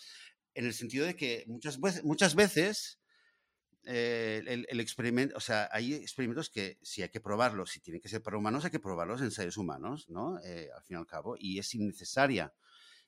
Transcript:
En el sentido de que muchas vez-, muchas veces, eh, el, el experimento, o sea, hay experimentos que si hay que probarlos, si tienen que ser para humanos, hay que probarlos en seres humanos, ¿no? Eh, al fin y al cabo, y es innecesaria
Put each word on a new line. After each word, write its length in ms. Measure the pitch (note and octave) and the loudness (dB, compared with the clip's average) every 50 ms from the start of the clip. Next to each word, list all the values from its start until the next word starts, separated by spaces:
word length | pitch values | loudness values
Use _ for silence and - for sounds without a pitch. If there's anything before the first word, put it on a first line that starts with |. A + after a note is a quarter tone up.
| - - - - - - - _ _ _ - | -20 -20 -18 -18 -20 -20 -20 _ _ _ -6
En 120 | C#3 A#2+ | -4 -2
el 80 | A#2+ A2 | -2 -2
sentido 320 | - A#2+ A2 B2 C3+ D3+ | -4 -6 -4 -2 0 0
de 100 | F3+ F3 | 0 0
que 280 | - D3 B2 A#2 A2+ - A2+ | 0 0 0 0 -2 -4 -8
muchas 320 | A#2 B2 - D3+ C#3 C3 | -8 -8 -6 -6 -4 0
vez-, 240 | C#3 G3 E3+ F3 - | 0 0 2 2 2
muchas 300 | D3+ D3 - G3 F3+ D3 | 0 4 6 6 8 10
veces, 640 | F3 G#3 F#3+ - D3+ E3+ G3+ G#3+ - - - - - _ _ _ _ _ _ _ _ _ _ _ _ _ _ _ _ _ | 10 8 8 8 6 4 4 2 -2 -6 -8 -10 -14 _ _ _ _ _ _ _ _ _ _ _ _ _ _ _ _ _
eh, 580 | - B2+ A#2+ A#2+ A#2+ A#2 A#2 A2+ A2 A2 A2 - | -2 0 2 2 2 2 2 2 0 0 -2 -2
el, 200 | - B2 A#2+ A#2+ - | -2 -2 -2 -2 -2
el 120 | C3 A#2 | -2 -2
experimento, 560 | A2+ - - - A2+ A#2+ A#2 B2 C3+ C#3 - | -2 -2 -2 -2 2 4 4 4 4 4 0
o 40 | A#2+ | -4
sea, 280 | - - A2+ G#2+ G#2 - A2 | -2 0 2 2 2 2 0
hay 220 | A2 A#2 B2 D3 | -2 0 0 -2
experimentos 560 | D3 G2+ - - - B2+ A2+ A#2 D3 D#3 - | -4 -6 -6 -4 -2 -2 0 0 -2 -4 -4
que 280 | - A2 G2 F#2+ - - - | -2 -2 -2 -2 -4 -8 -12
si 200 | - - - F#2 | -10 -6 -4 -4
hay 80 | E2 | -4
que 100 | - A2 | -6 -6
probarlos, 500 | - G2 G#2 G#2+ B2 B2 A2 F#2+ F#2 - - | -4 0 2 4 4 4 2 0 -4 -4 -8
si 80 | - | -10
tienen 200 | - - E2 E2+ - | -10 -10 -10 -10 -8
que 60 | A2+ | -6
ser 140 | G#2+ A2 - | -6 -6 -4
para 160 | G#2+ G2 G#2+ | -2 -2 0
humanos, 260 | G#2 G#2+ A#2 C#3+ D3+ | 0 2 2 0 0
hay 80 | F3 - | -2 -2
que 80 | D3+ | -4
probarlos 420 | - G2 F#2 E2 E2+ F2+ A2+ B2+ C#3 | -4 -2 -2 -2 -2 -2 -2 -2 -2
en 80 | A2 - | -2 -2
seres 240 | - F#2+ F2 F2 | -2 -4 -4 -2
humanos, 520 | G#2 G2 E2 C#2+ C2+ D2+ G#2 C#3 D#3 - - | -2 -2 -2 -2 -4 -4 -6 -6 -8 -10 -10
¿no? 320 | E2 F#2 A#2 D#3+ F#3 - D#2 | -8 -6 -4 -4 -6 -6 -8
Eh, 260 | F2+ F2 E2+ D#2+ C#2 A#1+ | -10 -10 -10 -10 -12 -14
al 80 | - - | -16 -14
fin 140 | - F#2 | -10 -8
y 40 | E2 | -8
al 60 | E2 | -8
cabo, 300 | - - D#2 D2 G#2+ A#2+ - | -8 -8 -6 -6 -6 -6 -6
y 200 | - F#2+ F#2+ G2 | -4 -4 -4 -2
es 160 | G2+ - - | -4 -4 -2
innecesaria 800 | A2+ G#2 G#2 F2+ - F2+ - - C3 C#3 C#3 C3 F#2 D#2+ C#2+ - _ _ _ - - - - - - - | -2 -2 -2 -4 -6 -8 -4 2 4 4 4 4 2 0 -2 -6 _ _ _ -20 -20 -20 -20 -20 -20 -20